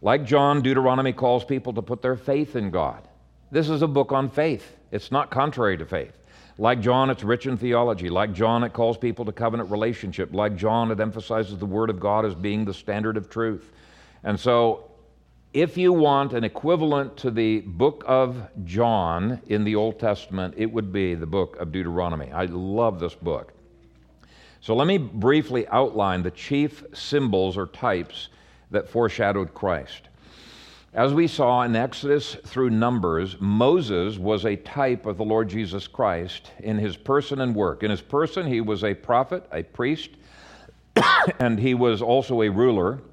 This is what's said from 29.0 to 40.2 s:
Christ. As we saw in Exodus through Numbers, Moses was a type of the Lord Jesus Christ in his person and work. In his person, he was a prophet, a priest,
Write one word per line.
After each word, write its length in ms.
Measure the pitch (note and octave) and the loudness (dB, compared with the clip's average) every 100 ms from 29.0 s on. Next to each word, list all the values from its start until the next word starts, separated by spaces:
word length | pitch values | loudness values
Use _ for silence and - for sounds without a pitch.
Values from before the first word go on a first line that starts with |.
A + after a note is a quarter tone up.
| A#2 - G2+ G2+ F2+ | 0 2 0 0 -4
Christ. 540 | - G2+ E2+ C2+ - - _ - - - - - - _ | -4 -2 -2 -6 -18 -20 _ -20 -20 -20 -20 -20 -20 _
As 220 | A2 C3 | 0 2
we 120 | D3 E3 | 4 2
saw 360 | - B2+ B2 | 2 2 4
in 140 | A#2+ A2+ | 2 0
Exodus 580 | A#2 - C#3+ D3 B2 - | 0 -4 0 0 0 -14
through 260 | - B2+ B2+ | -10 0 2
Numbers, 640 | A2 A#2 B2 F2+ D#2+ F#2+ F#2+ | 4 2 2 0 0 -2 -4
Moses 800 | G2 G#2 B2 F3+ B2+ F#2 F#2+ G#2 | 0 4 4 4 2 -2 -2 -2
was 260 | F#2 G#2+ | -2 0
a 120 | A2 G2+ | 0 -4
type 500 | - C#3+ C3+ B2 A2 | -6 -2 -2 -2 -4
of 100 | F#2+ | -6
the 80 | |
Lord 240 | G#2+ A2 G#2+ | 0 0 0
Jesus 380 | G#2 G#2 F#2+ - | -4 -6 -8 -10
Christ 680 | - A2+ E2+ F2+ - - - | -2 0 0 -6 -12 -18 -12
in 160 | G#2 G#2+ | -4 -2
his 200 | G#2 E2 | -2 -6
person 420 | - C#3 C#3+ C#3 | -2 -2 0 -4
and 140 | B2+ | -2
work. 280 | G#2+ F#2+ - | 0 0 0
In 80 | G#2 | -2
his 120 | G2 | -4
person, 440 | - C#3+ D#3 F#3+ E3 | -2 -2 0 -2 -2
he 140 | A#2+ | -2
was 240 | G#2+ G#2 | -2 -2
a 80 | G#2 | -2
prophet, 520 | G2 - A#2+ C3 F3+ - | -4 2 2 2 -4 -6
a 100 | D#2+ | -8
priest, 480 | D#2+ - B2 D#3 - - | -8 -4 -2 -2 -6 -18